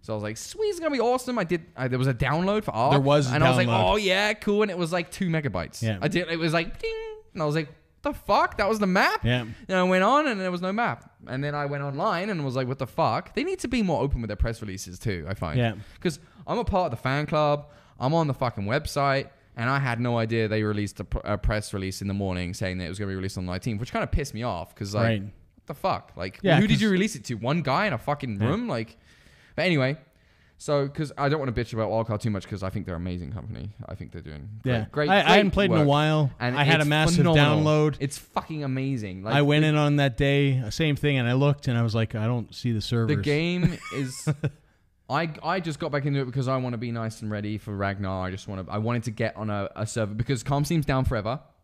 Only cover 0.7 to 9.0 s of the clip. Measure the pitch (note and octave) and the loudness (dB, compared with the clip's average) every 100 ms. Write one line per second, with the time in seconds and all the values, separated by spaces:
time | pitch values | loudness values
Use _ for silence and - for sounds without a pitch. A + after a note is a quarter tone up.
0.7 | F4 D#4+ C#4 A3+ B3+ B3+ B3 E3+ F3 - | -2 -2 0 2 0 -2 -4 -2 -4 -4
1.7 | - B2+ B2 C3 B2 C3 D3+ F#3 G#3 - | -6 -2 0 0 0 0 2 2 0 -2
2.7 | A2 B2+ C#3+ C3+ D3 C3 C#3+ C3+ B2+ A2+ | 0 4 4 6 4 4 4 4 6 4
3.7 | A2+ F#2 G#3+ G3 F#3 G#3 G#3+ - G3+ G#3+ | 4 4 4 2 2 2 0 0 2 2
4.7 | F3+ E3+ F3+ D#3+ - F#3 D#3+ C#3+ F#2 D#2 | 0 -2 -2 -4 -4 -2 0 -2 -4 -6
5.7 | - A2+ G2 D3+ D#3+ E3 E3 E3 E3 E3 | -4 -2 0 0 0 -2 -2 0 0 -2
6.7 | - A4+ A4 A4 G#4+ - - D3+ D#3 D3 | -4 -6 -4 -8 -12 -14 -4 -2 0 -4
7.7 | - _ _ C#4+ - - G#3+ F4 - G3+ | -12 _ _ -6 -6 0 2 2 0 0
8.7 | A3 G3+ F#3 | 2 2 4